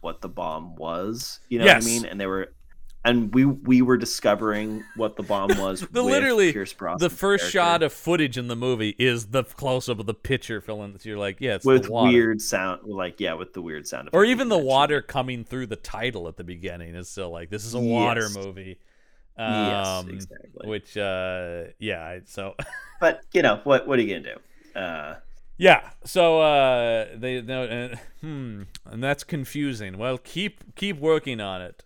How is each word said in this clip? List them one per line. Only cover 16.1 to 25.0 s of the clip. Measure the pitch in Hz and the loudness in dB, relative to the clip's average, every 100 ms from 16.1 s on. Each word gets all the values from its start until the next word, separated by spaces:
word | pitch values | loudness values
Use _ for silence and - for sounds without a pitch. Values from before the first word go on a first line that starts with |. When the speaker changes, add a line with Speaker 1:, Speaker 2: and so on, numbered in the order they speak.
| 104 85 | -6 -10
Speaker 2:
at | 82 | -12
the | |
beginning | 87 87 90 87 85 | -14 -12 -10 -10 -12
is | 87 90 | -14 -12
still | - 90 | -10 -10
like, | 85 85 | -10 -10
"This | 104 | -10
is | 113 | -6
a | 120 | -2
water | 120 117 117 117 | 0 2 2 0
Speaker 1:
Yes. | 107 101 | -2 -6
Speaker 2:
movie." | 98 95 95 92 _ _ _ _ _ - | -10 -12 -16 -18 _ _ _ _ _ -8
Speaker 1:
Yes, | 110 107 104 101 95 | -4 -2 -2 -2 -2
Speaker 2:
Um, | 92 90 | -4 -6
Speaker 1:
exactly. | 95 95 - - - 107 | -12 -14 -18 -20 -14 -10
Speaker 2:
which, | 104 - 104 | -10 -8 -6
uh, | 98 92 92 92 87 85 85 - | -4 -4 -4 -6 -8 -10 -12 -10
yeah, | 107 90 | -8 -6
I, | 80 92 98 | -10 -14 -14
so | - 98 - | -12 -10 -10
<laughs> | - - - - | -12 -14 -16 0
Speaker 1:
But, | 170 - - | 2 2 0
you | 180 | 4
know, | 135 107 | 4 4
what, | 143 127 135 | 4 4 4
what | 131 | 2
are | |
you | 104 87 | 2 -2
gonna | 62 55 - - - | -8 -16 -18 -20 -14
do? | - | -10
Uh, | 90 80 | -8 -8